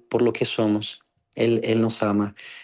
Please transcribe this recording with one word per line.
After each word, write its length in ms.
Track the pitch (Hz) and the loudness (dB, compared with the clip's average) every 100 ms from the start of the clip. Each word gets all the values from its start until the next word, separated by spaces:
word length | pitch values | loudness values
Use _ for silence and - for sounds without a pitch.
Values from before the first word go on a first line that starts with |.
| - | -2
por 140 | 120 | 2
lo 100 | 120 | 2
que 120 | 117 | 2
somos. 560 | 123 - 107 104 104 - _ _ _ | -2 0 2 0 -2 -12 _ _ _
Él, 280 | - 117 113 | -2 0 2
Él 160 | 113 113 | 2 2
nos 220 | 113 - | 0 0
ama. 320 | 107 104 101 - - - | 0 0 -2 -6 -18 -20